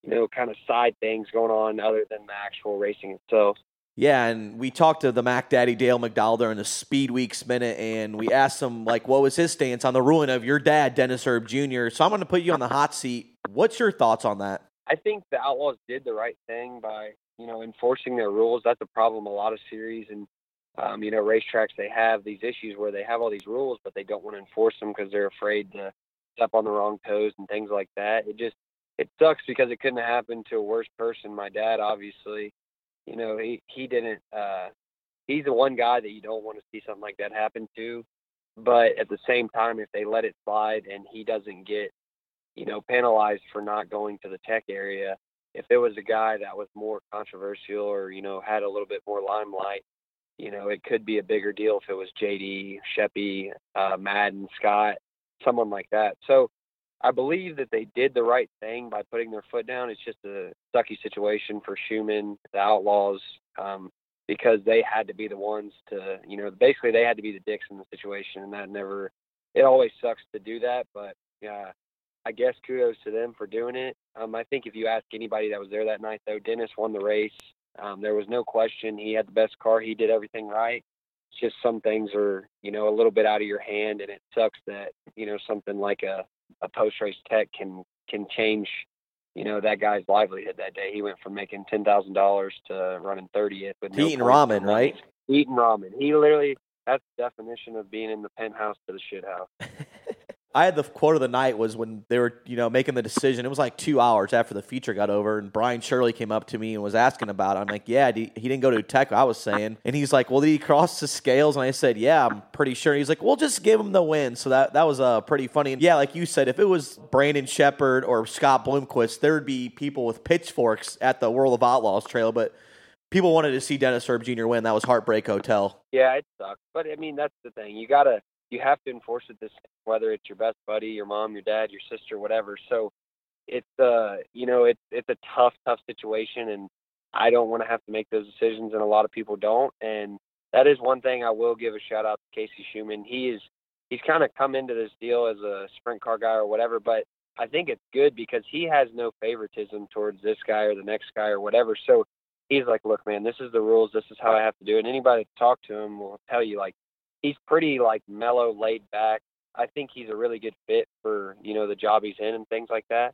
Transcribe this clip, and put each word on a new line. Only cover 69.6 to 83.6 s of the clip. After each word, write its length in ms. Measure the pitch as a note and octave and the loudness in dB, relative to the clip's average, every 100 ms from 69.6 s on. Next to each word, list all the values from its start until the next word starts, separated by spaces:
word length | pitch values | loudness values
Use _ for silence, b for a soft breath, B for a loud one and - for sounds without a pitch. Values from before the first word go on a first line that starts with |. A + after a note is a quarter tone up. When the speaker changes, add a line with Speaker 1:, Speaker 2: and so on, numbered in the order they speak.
Speaker 1:
always 300 | C3+ C3 A#2 _ | 6 8 4 _
sucks 220 | A#2+ A2+ _ | -6 -6 _
to 40 | G#2+ | -16
do 220 | G2 A2+ | -12 -6
that, 260 | A#2+ B2 A#2 | -4 -4 -6
but, 220 | G#2 G2+ F#2 _ _ G#2+ | -14 -18 -18 _ _ -14
uh, 240 | G#2 G2 - _ _ _ _ A2+ | -14 -14 -20 _ _ _ _ -12
I 60 | |
guess 220 | A2 B2+ B2 - | 0 0 -2 -8
kudos 300 | B2+ A#2+ A2 | 0 0 -2
to 60 | G#2+ | -8
them 220 | A2 A#2+ | -6 -6
for 140 | A2+ G2+ | -8 -8
doing 300 | A2 A#2+ B2+ | -6 -6 -6
it. 200 | C3 - _ | -8 -12 _
Um, 200 | - A2 | -12 -10
I 100 | A2+ | -8
think 220 | A#2 C#3 A#2 | -6 -8 -8
if 100 | A2 | -6
you 100 | A2 | -2
ask 200 | A2+ _ | -2 _
anybody 340 | A2 A2+ A2 G#2+ | -12 -6 -4 -4
that 120 | G#2 | -6
was 100 | G2 | -6
there 160 | G#2 A2 | -4 -4
that 160 | G#2 | -4
night, 180 | A2 G#2+ - | -8 -10 -10
though, 120 | G#2+ | -8
Dennis 380 | G#2+ A2+ A2+ - | -6 -6 -6 -4
won 160 | A2 | -6
the 80 | G#2 | -2
race. 320 | G#2 G#2+ G#2+ - _ _ _ - | -2 0 -2 -8 _ _ _ -14
Um, 240 | G#2 G2 | -12 -8
there 120 | G#2 | -2
was 140 | G#2+ G2+ | -2 -2
no 160 | A#2+ | -4
question. 540 | A2+ A2+ A2+ - A2 G#2 | -2 0 0 -2 -10 -8
He 160 | G#2+ | -4
had 120 | A2 G#2 | -4 -2
the 60 | |
best 260 | G#2 A2 - | 0 0 0
car. 220 | A2+ A2+ | 2 2
He 140 | A2 | 0
did 160 | A2 A2 | 0 2
everything 380 | A2+ G#2 A#2 G#2+ | 2 0 -12 -6
right. 360 | G#2 A#2 A#2+ _ _ _ _ _ | -2 -2 -4 _ _ _ _ _
It's 80 | - | -6
just 160 | A#2 - | -6 -2
some 180 | A#2+ A2+ | -2 0
things 300 | A2 A2 G#2 | 0 0 -2
are, 320 | G2+ G2+ F#2+ - _ | 0 0 -2 -8 _
you 120 | G#2 | -10
know, 180 | G#2 G#2+ | -2 0
a 40 | |
little 180 | G#2+ A2+ | 4 4
bit 120 | G#2 | 4
out 160 | A2 G#2+ | 2 2
of 60 | G#2 | -2
your 140 | G2+ | -6